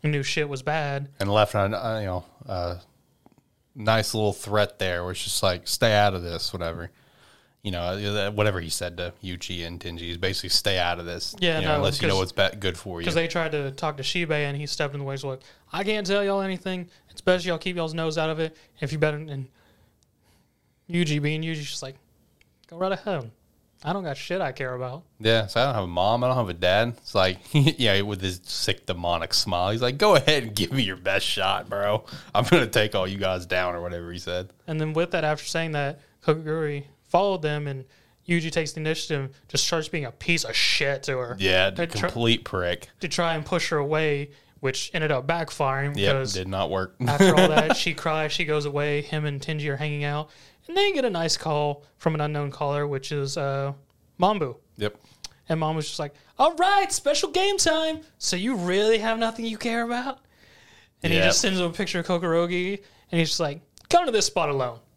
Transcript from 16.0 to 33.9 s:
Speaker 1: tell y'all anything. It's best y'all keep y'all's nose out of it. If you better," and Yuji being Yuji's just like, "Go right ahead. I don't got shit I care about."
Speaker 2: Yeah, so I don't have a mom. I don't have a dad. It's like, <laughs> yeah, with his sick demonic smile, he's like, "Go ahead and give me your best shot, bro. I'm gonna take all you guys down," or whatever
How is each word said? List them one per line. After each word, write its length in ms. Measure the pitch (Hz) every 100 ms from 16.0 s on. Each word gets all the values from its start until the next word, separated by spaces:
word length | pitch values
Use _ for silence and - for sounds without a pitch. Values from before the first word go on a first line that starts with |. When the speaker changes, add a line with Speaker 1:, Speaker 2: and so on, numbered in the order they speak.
| 190
Speaker 1:
tell 160 | 202
y'all 200 | 202 196
anything. 460 | 190 185 190 185 175 _ _
It's 100 | -
best 240 | - 180
y'all 140 | 175 165
keep 160 | 185 175
y'all's 160 | 165
nose 220 | 160 160 156
out 120 | 160
of 80 | 160
it. 180 | 160 160 _ _
If 120 | 143
you 60 | 151
better," 180 | 151 147
and 320 | 156 139 127 _ _ _ _ _ _ _ _ _ _ _ _ _ _
Yuji 300 | 175 170 147
being 220 | 147 156
Yuji's 260 | 160 160 147
just 120 | -
like, 140 | 135 139 _ _ _ _ _ _ _
"Go 80 | 170
right 160 | 185
ahead. 380 | 185 - 175 117 - _ _ _ _
I 80 | 143
don't 120 | 190
got 120 | 175 139
shit 240 | - 180
I 120 | 165
care 220 | 131 131
about." 280 | 127 127 135 - _
Speaker 2:
Yeah, 260 | 110 113 104
so 140 | -
I 40 | 131
don't 80 |
have 100 | 117
a 40 | 92
mom. 340 | 87 95 120
I 40 | 127
don't 80 | 127
have 120 | 107
a 60 |
dad. 400 | 85 90 98 117 120
It's 160 | -
like, 240 | 107 92 92
<laughs> 80 | -
yeah, 480 | 151 139 - 120 98
with 180 | 101 101
his 200 | 95 90
sick 420 | - - - 95 -
demonic 480 | 87 87 85 82
smile, 360 | - - 90 90
he's 120 | 113
like, 160 | 123 143
"Go 160 | 208
ahead 300 | 170 - 151
and 100 | 117
give 180 | 104 101
me 100 | 135
your 140 | 104 90
best 300 | 95 95 -
shot, 420 | - 95 98 -
bro. 360 | 101 101 107 - - -
I'm 100 | -
gonna 220 | - 175 117
take 260 | 113 107
all 120 | 104 92
you 120 | 98
guys 280 | 107 92 90
down," 280 | 92 90
or 60 | 87
whatever 300 | 87